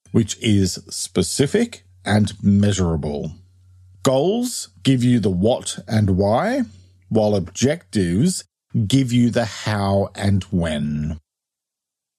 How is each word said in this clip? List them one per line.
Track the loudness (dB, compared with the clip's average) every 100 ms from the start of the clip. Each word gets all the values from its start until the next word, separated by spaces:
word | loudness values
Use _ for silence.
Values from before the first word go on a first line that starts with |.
| _
which | 0 0 -2
is | 0 2 2 -2 -12
specific | -12 -6 -4 -2 0 0 0 -2 -6 _ _ -2
and | 0 0 -2
measurable. | 2 2 2 0 0 -2 -4 -6 -8 -12 _ _ _ -20 -20 -4
Goals | 0 2 2 0 -4 -8 -14 -6
give | 0 2
you | 4 2
the | 2
what | 2 0 0 -4 -12 -4
and | 0 2 2
why, | 2 2 0 -2 -4 -8 -20 _ -4
while | 0 2 2
objectives | -2 -2 0 0 -4 -2 0 0 0 -2 -10 _ _ -4 2
give | 2 2
you | 2 2
the | 0 -4
how | -4 -4 -2 0 0 0 -2
and | 0 0 0
when. | -2 -2 -2 -4 -4 -4 -8 _ _ _ _ _ _ _ _ _